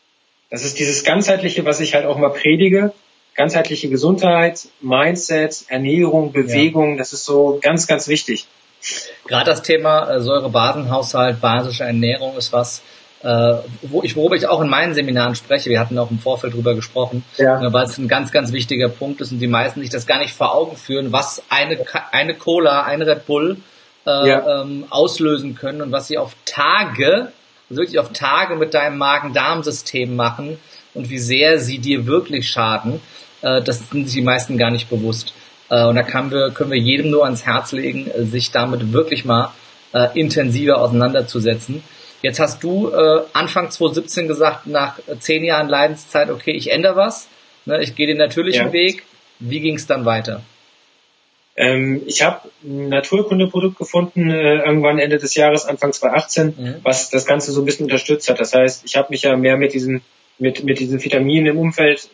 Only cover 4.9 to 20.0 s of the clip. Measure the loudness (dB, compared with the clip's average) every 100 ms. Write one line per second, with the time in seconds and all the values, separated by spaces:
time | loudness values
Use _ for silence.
4.9 | 2 2 0 0 0 0 -4 -6 -4 0
5.9 | 2 4 2 2 0 0 2 2 4 2
6.9 | 0 -6 -8 0 4 4 4 2 2 2
7.9 | 0 0 -2 -2 -6 -8 _ _ _ -10
8.9 | -10 -12 -18 -4 0 2 0 2 2 4
9.9 | 2 2 0 2 0 2 2 2 0 -2
10.9 | -2 0 0 0 2 0 0 -2 -4 -2
11.9 | 0 0 0 -4 -6 -2 -2 -2 -6 -16
12.9 | -20 -20 -8 -2 2 4 2 -2 -14 -4
13.9 | -2 -2 0 2 2 2 0 2 0 0
14.9 | -2 0 0 0 -4 -2 -2 2 0 0
15.9 | -2 -2 -2 -2 -2 -4 -2 0 0 -2
16.9 | -4 -4 -4 -6 2 2 4 2 0 0
17.9 | -2 -2 -2 0 0 0 -2 -2 0 -2
18.9 | -2 -8 -8 -8 -4 0 2 0 -4 -8
19.9 | -4